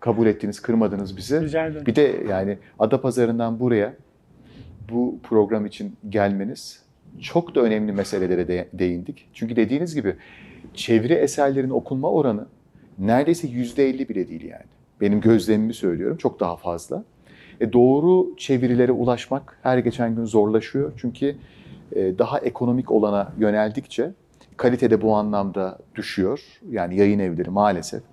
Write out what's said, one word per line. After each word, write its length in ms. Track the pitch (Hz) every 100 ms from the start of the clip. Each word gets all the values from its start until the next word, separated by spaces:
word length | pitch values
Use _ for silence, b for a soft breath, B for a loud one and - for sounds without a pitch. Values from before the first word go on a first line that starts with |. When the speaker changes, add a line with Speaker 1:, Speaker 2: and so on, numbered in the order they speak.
Speaker 1:
kabul 260 | - 110 110
ettiniz, 340 | 104 104 101
kırmadınız 560 | - 113 107 98 98 95
bizi. 240 | 117 147
Speaker 2:
Rica 260 | 156 156 160
ederim. 200 | 156 143
Speaker 1:
Bir 100 | 120
de 200 | 143 - -
yani 280 | 95 98 101 b b
Adapazarı'ndan 840 | 110 131 131 123 117 117 117 113
buraya 320 | 123 113 104 - _ _ _ _ B B B - -
bu 260 | 117 123 -
program 440 | - 113 101 110 104
için 300 | - 104 - 107
gelmeniz, 760 | 107 101 98 98 147 - - _ _ _ -
çok 340 | - 170 175
da 60 | -
önemli 320 | 120 107 107
meselelere 560 | 98 98 101 92 90 87
de-, 200 | 90 90
değindik. 560 | 90 90 87 92 139 _
Çünkü 220 | - 113 117
dediğiniz 380 | 107 135 170
gibi 220 | 151 101 87 B B B B B
çeviri 380 | - - 113 117
eserlerin 580 | 165 143 - 143 139 131
okunma 400 | 127 123 135 147
oranı 360 | 165 135 104 113 _ _ _ b -
neredeyse 500 | 95 120 147 165 147
yüzde 400 | 120 120 120 135
elli 200 | 131 135
bile 200 | 101 85
değil 160 | 82
yani. 180 | 82 80 - _ _ -
Benim 200 | 104 104
gözlemimi 540 | 110 113 107 107 110
söylüyorum, 420 | 113 98 85 95 -
çok 240 | 131 -
daha 160 | 90 85
fazla. 480 | 90 85 - 170 226 _ B B B B
E, 120 | 113
doğru 640 | 120 123 139 165 185 185 -
çevirilere 560 | - 131 123 123 123
ulaşmak 640 | 120 120 123 - 135 - -
her 160 | 127 127
geçen 360 | 117 113 117 113
gün 80 |
zorlaşıyor. 680 | 113 110 104 110 107 135 147 -
Çünkü, 400 | 123 120 139 143 B B B B B -
e, 220 | 95 95
daha 200 | 117 139
ekonomik 520 | 127 120 123 123 -
olana 420 | 113 104 101 98 -
yöneldikçe 720 | 107 104 107 110 - - 139 196 _ _ b -
kalite 340 | 127 120 120
de 120 | 107
bu 120 | 107 107
anlamda 640 | 104 104 98 92 92 - -
düşüyor. 460 | - 101 - 95 143 - - 202
Yani 260 | 113 85 90
yayın 220 | 101 104
evleri 320 | 95 82 87
maalesef. 520 | 95 104 90 82 - -